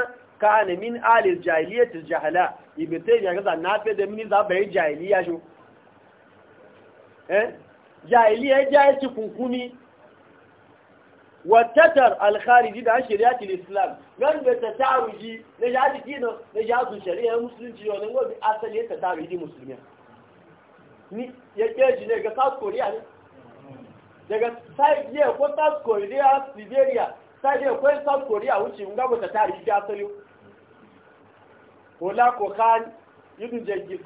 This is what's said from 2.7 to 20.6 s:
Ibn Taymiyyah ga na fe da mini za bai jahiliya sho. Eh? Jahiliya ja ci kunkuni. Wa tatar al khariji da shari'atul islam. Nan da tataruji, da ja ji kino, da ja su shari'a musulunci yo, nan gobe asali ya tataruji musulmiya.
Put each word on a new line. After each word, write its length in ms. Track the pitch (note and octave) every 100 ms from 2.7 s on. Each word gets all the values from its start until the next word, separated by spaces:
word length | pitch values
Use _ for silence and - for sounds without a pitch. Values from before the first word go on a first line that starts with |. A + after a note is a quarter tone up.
| D#3
Ibn 260 | D#3+ E3
Taymiyyah 400 | E3 A#3 F#3+ F3+
ga 120 | G3+ E3
na 240 | F3+ G#3
fe 100 | A3 G3+
da 100 | G3
mini 240 | G#3+ A3
za 140 | G3+
bai 220 | G#3 F#3 G#3
jahiliya 540 | F#3 D#3 D3 F#3 F#3 F3
sho. 160 | E3+ - _ - _ _ _ _ _ _ _ _ _ - _ - _ - _ -
Eh? 240 | F#3+ A#3 - - _ _ _ D#3+
Jahiliya 640 | A#3 A3 A3+ C4+ C4+ C4+
ja 280 | C#4+ C#4 C#4
ci 80 | C4
kunkuni. 680 | A3+ G#3+ - B3 B3 B3 - _ _ - _ _ _ _ _ _ _ _ _ _ _ _ _ E3
Wa 180 | A3+
tatar 540 | A#3 D4 E4 C#4 A#3+ -
al 200 | G#3 G#3
khariji 420 | A#3+ A#3+ A3 G#3
da 200 | A3+ A#3
shari'atul 500 | B3 G3+ A#3+ B3+ G3+ F3+
islam. 380 | F3 G3 A#3 - - -
Nan 260 | C#4 D4+
da 120 | B3+ A#3
tataruji, 880 | A3 G#3+ C4 C4 A3+ G3+ A3+ A3+ - -
da 80 | A#3+
ja 260 | B3+ C#4
ji 80 | C#4
kino, 360 | B3 C#4 A#3+ - -
da 80 | G#3
ja 180 | A3 A#3+ B3
su 100 | G#3 F#3
shari'a 320 | F#3 A#3 A#3
musulunci 440 | A#3+ A3 A#3+ G3+ G#3+
yo, 80 | G3
nan 140 | G#3+
gobe 220 | B3+ A#3 -
asali 360 | A3 G#3+ A3+ G#3+
ya 100 | A3+
tataruji 500 | E3 F3+ E3+ E3 F3+
musulmiya. 400 | D3+ B2+ C3 B2+ - _ _ - _ _ _ _